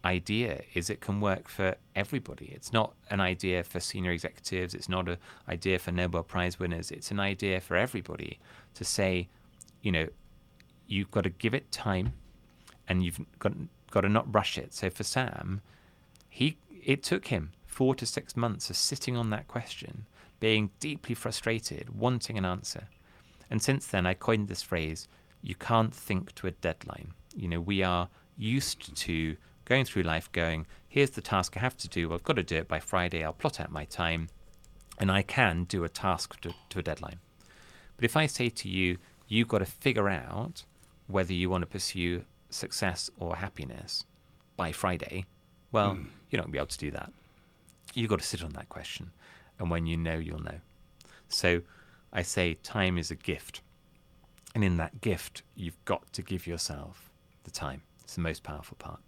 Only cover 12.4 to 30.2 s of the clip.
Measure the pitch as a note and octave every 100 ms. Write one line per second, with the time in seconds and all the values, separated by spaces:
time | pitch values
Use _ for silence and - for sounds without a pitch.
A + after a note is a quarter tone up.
12.4 | - - - - - F#2 F2+ - - -
13.4 | - - - - - G#2 G2 G#2+ B2+ G#2
14.4 | G2 - C2+ - G2 - - C3 B2+ -
15.4 | - G2 - - - - - - _ -
16.4 | D3+ - - - - C#3+ - F#3+ - G#2+
17.4 | D#2 - - - C3 C3 A#2 - - A#2+
18.4 | A#2 G2 - F#2 - C3+ - A#2+ A2+ G#2+
19.4 | - A#2+ - - - - G#2+ - - -
20.4 | A2+ G#2+ G#2 - D3+ D3+ - A#2+ A#2 -
21.4 | - A2+ - C#2+ - G#2 A#2+ B2 - A2
22.4 | F#2 F#2 - - - - - - - -
23.4 | - A2 - C3+ - G2 F2+ F#2 - A2+
24.4 | G2+ F#2 - F2 D#2 D#2 - - - -
25.4 | - - - A#2 A2+ - - F#2+ - -
26.4 | F#2 - E2+ D#2+ - - D2 E2 - -
27.4 | F2 E2+ E2+ G2 F#2 F2+ F2+ - _ -
28.4 | G#2+ C3 - - - C#2+ - D#2+ D#2+ D#2
29.4 | - - - C3 B2+ G2+ E2+ D#2+